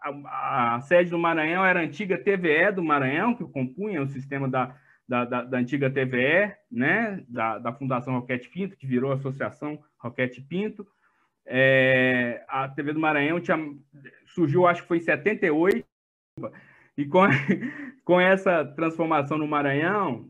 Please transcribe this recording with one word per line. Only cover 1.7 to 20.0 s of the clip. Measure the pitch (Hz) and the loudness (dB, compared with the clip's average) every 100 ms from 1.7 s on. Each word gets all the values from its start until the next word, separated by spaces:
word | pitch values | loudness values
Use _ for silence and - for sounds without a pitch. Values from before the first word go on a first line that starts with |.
| 180 | 2
a | |
antiga | 160 147 202 185 | 0 -6 -4 -2
T | 202 196 | 0 0
V | 175 | 2
E | 151 196 | 4 2
do | 190 | 2
Maranhão, | 160 143 131 151 226 | 0 2 2 0 0
que | 240 | -2
compunha | 151 139 127 - 208 170 | -6 -6 -6 -6 -6 -4
o | 139 | -6
sistema | 131 135 139 135 | -8 -8 -6 -2
da, | 127 131 - _ _ - | -2 -4 -6 _ _ -4
da, | 123 | -2
da, | 120 123 | -2 -4
da | 123 127 | -4 -4
antiga | 123 147 139 | -2 0 0
T | 135 | 0
V | 131 123 | -2 0
E, | 131 170 208 196 _ | 2 2 0 -4 _
né? | 117 135 202 233 190 127 | -2 0 0 -2 -6 -10
Da, | 120 113 104 | -4 -4 -4
da | 120 | -6
Fundação | 120 135 127 127 | -6 -4 -4 -2
Roquete | 127 123 123 - | -4 -4 -6 -6
Pinto, | 175 196 - | -8 -8 -8
que | 135 | -4
virou | 123 135 | -2 0
a | |
Associação | 135 135 135 113 - 147 147 - _ | -2 -4 -6 -8 -8 -10 -10 -16 _
Roquete | 120 123 127 127 | -12 -4 -4 -6
Pinto. | 135 175 214 214 202 _ _ _ _ _ - | -8 -6 -6 -8 -16 _ _ _ _ _ -4
É, | 127 131 135 131 131 127 127 120 117 - | 2 6 6 6 4 4 2 0 -4 -8
a | 135 139 | -6 -6
T | 139 | -6
V | 147 | -4
do | 156 | 0
Maranhão | 156 151 143 175 | 0 2 0 0
tinha, | 170 160 151 143 - - - - _ | 0 -2 -2 -12 -20 -20 -20 -20 _
surgiu, | - 156 175 180 | 0 2 6 4
acho | 175 | 4
que | - | 0
foi | 170 | -2
em | |
setenta | 170 143 147 214 180 | 0 0 0 0 2
e | |
oito, | 151 180 233 - _ _ _ _ - 110 - - _ _ | 4 4 2 -2 _ _ _ _ -14 -14 -14 -20 _ _
e | - 143 | -8 0
com, | 175 | 4
<laughs> | 196 - - 180 254 - - - | 4 4 2 -2 -2 -10 -16 -12
com | - 180 | 2 4
essa | 185 190 190 170 | 6 4 4 0
transformação | 139 139 165 160 165 156 139 156 | -2 -2 -4 -2 0 0 0 -2
no | 151 | -2
Maranhão, | 147 143 139 165 208 | 0 0 0 0 0